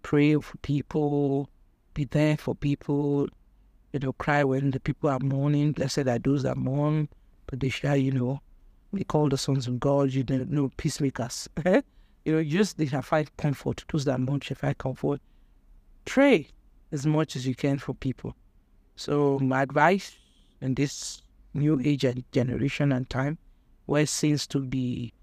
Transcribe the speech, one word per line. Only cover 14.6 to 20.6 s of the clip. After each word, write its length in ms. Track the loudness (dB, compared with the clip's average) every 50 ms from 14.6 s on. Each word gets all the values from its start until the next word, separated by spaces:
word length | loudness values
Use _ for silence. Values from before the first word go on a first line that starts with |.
| -2 -4 -4 -2
comfort. 420 | -4 -6 -6 -2 -2 -2 -2 -2 _ _ _ -20 -20 _ _ _ _ _ -20 -20 _ _ -20 -18 -14
Pray 420 | -2 4 4 6 8 6 4 2 -2 -16 -20 _ -20 _ -20 -16 _
as 140 | -8 -2 0
much 320 | 2 2 2 2 0 -2
as 100 | -6 -2
you 80 | -4 -4
can 220 | 0 0 0 0 0
for 140 | -2 -6 -10
people. 420 | -6 -4 -6 -6 -6 -8 -12 -12 _ _ _ _ -20 _ _ _ _ _ _ _
So 420 | -14 -6 -2 0 2 2 2 2 2
my 200 | 0 0 2 2
advice 560 | 0 0 2 4 6 6 6 4 0 -6 -18 -20 _ _ _ _ -20 _ _ _